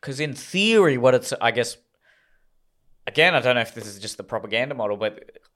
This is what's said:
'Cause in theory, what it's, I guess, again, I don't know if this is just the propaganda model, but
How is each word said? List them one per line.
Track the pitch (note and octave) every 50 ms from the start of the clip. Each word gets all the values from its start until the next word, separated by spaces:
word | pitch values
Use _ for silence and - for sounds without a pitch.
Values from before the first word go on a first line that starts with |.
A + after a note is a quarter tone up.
'Cause | - C#3+ C3+ C3+
in | D3+ D3 C#3+
theory, | D3 - - - F#3+ G3+ A3 A3+ G#3+ F#3+ D#3 C3+ B2
what | A#2+ C3 B2+
it's, | B2 B2 - C3+ -
I | - A#2
guess, | A#2 B2 A#2 - - - _ _ _ _ _ _ _ _ _ _ _ _ _ _ _ _ _ _ _ _ _ _ _ _ _ B2
again, | - C#3+ D#3+ F#3 E3+
I | C3+
don't | A2+ B2+ B2
know | A#2+
if | A2+ - -
this | A#2 G#2+
is | G#2+ G2 G2
just | G2 G#2+ - -
the | F#2+
propaganda | - - A2+ A#2 G#2 G#2+ A2+ B2+ C#3+ C#3+
model, | B2 A2 G#2 G#2 G2+
but | A2 G#2+ F#2+ - - - - - _ _ _